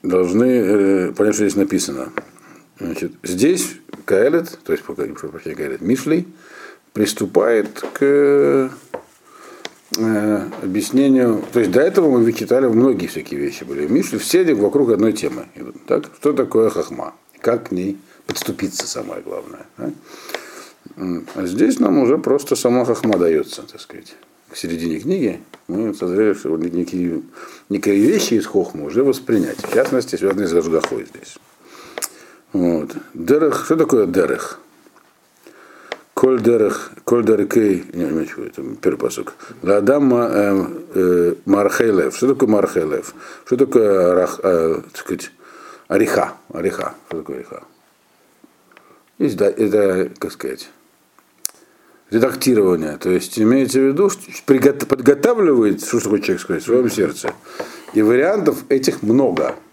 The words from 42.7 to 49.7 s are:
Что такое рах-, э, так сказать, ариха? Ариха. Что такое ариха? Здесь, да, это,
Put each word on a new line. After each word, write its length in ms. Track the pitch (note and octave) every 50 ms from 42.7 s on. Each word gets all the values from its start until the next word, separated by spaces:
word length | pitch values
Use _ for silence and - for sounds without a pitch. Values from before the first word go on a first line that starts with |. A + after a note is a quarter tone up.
| - F#2 D#2+ D#2 C#2+ - - - - - - - - - -
Что 120 | - B2+ B2
такое 560 | C#3 - - B2 A2 G#2 G2 F#2+ F2 F2+ F2+
рах-, 260 | F2+ F2 E2+ - -
э, 380 | - F#2+ F2+ E2+ E2 D#2+ D#2+ - - -
так 60 | -
сказать, 340 | - - - F2+ - - - _ _ - - - - - - - - _ _
ариха? 440 | F#2 G2+ A2+ - - - - - - - _ _ -
Ариха. 400 | E2+ E2+ F#2 - - - - - - _ -
Что 100 | E2+ D#2+
такое 180 | D2+ C#2+ C2+
ариха? 280 | B1+ - - - - - _ _ _ _ _ _ _ _ _ _ _ _ _ _ _ - _ _ _ _ _ _ - _ _ - _ _ _ _ -
Здесь, 160 | G3 C#3 G#2
да, 160 | F2 G2+ G2+
это, 600 | - - A2+ G2+